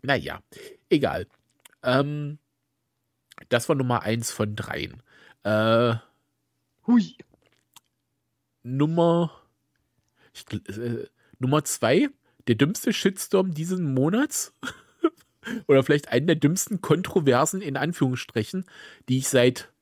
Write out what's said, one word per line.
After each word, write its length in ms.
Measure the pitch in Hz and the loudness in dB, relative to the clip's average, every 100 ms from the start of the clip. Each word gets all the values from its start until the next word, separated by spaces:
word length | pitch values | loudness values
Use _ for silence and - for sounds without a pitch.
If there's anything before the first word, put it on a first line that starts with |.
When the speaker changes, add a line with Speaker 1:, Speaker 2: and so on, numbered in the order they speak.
Speaker 1:
Na 140 | 127 | -2
ja, 260 | 127 69 - _ - - - _ | -2 -4 -12 _ -20 -20 -20 _
egal. 380 | 156 120 78 87 _ _ _ - _ | 0 0 -4 -8 _ _ _ -20 _
Ähm, 560 | 127 131 143 147 147 147 _ _ _ _ _ _ _ _ _ - - | 0 2 0 -6 -10 -12 _ _ _ _ _ _ _ _ _ -20 -2
das 180 | 120 - | -2 0
war 80 | |
Nummer 280 | 143 127 120 | -2 0 -2
eins 280 | - 113 117 | -2 -4 -4
von 240 | - 107 | -4 -4
dreien. 480 | 110 - 73 - - _ _ - _ | -4 -8 -8 -8 -12 _ _ -20 _
Äh, 520 | 101 107 110 117 120 113 _ _ _ _ _ _ _ _ - | -2 2 4 4 4 0 _ _ _ _ _ _ _ _ 2
Speaker 2:
Hui. 300 | 240 175 - - _ _ _ _ - _ _ _ _ _ _ _ _ | 2 2 -10 -20 _ _ _ _ -20 _ _ _ _ _ _ _ _
Speaker 1:
Nummer, 680 | 123 135 151 170 170 170 170 - _ _ _ _ _ _ _ _ _ | -8 -2 0 4 4 4 0 -6 _ _ _ _ _ _ _ _ _
ich 120 | - | -20
gl-, 580 | - 98 - 101 120 117 | -12 -12 -10 -8 -6 -6
äh, 40 | - _ _ _ | -8 _ _ _
Nummer 260 | 127 151 | 0 0
zwei, 440 | - - 113 160 285 _ _ _ - | 0 0 4 4 2 _ _ _ -2
der 80 | |
dümmste 380 | 113 143 214 - | 2 2 2 -2
Shitstorm 600 | 202 196 190 - 190 190 | 0 -2 -2 0 0 0
diesen 400 | 151 170 185 160 | -4 -4 -2 -2
Monats 600 | 131 143 214 302 - - _ | 0 0 0 -2 -4 -10 _
<laughs> 1040 | - - _ _ 320 _ _ _ - 226 - | -14 -14 _ _ -4 _ _ _ -12 -8 2
oder 160 | 135 | 4
vielleicht 260 | 131 147 - | 4 -2 0
einen 180 | 120 160 | -2 0
der 80 | 160 | 2
dümmsten 440 | 147 185 - 196 | 2 0 -4 -6
Kontroversen 800 | - 156 185 190 143 123 156 190 | 0 0 0 0 2 2 2 -4
in 140 | 180 | -6
Anführungsstrichen, 880 | 135 151 - 135 127 - 120 110 185 - - - - - | -4 -4 -2 -2 -2 -6 -6 -4 -8 -10 -20 -20 -20 -4
die 80 | 131 | -4
ich 100 | 131 | 2
seit 440 | 131 123 123 - _ | 4 4 2 -16 _